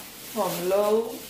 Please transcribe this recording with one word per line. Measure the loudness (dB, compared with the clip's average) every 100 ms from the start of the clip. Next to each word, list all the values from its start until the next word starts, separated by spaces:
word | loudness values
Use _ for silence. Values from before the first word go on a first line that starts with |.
| -14 -14 -8
from | -4 -2 -2 2
Lowe's | 4 4 4 2 -4 -10